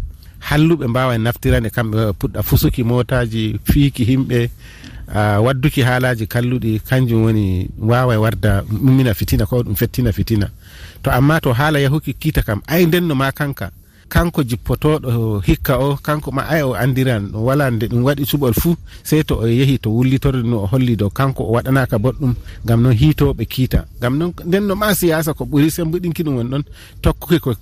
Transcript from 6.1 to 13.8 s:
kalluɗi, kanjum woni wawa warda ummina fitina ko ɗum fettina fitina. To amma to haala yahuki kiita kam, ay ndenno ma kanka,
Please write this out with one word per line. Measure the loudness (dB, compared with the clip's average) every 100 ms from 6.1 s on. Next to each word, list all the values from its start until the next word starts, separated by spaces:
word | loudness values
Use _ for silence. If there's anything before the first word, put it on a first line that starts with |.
| -2 -4
kalluɗi, | -2 -2 -2 -2 -2
kanjum | 0 0 2 2
woni | 2 2 0 -2 -4 -4
wawa | 0 2 2 2
warda | 0 0 0 0 -2
ummina | 0 2 4 2
fitina | 0 0 0 0
ko | -2
ɗum | -2 -2
fettina | -2 0 -2
fitina. | -2 -2 -2 -2 -8 -20 -20 -20 -8
To | -2
amma | 2 2 2
to | 2
haala | 2 2 2
yahuki | 0 0 -4
kiita | -4 -2 0
kam, | 0 -4 0
ay | 2 4
ndenno | 2 2 0
ma | -2
kanka, | -2 -6 -6 -10 -12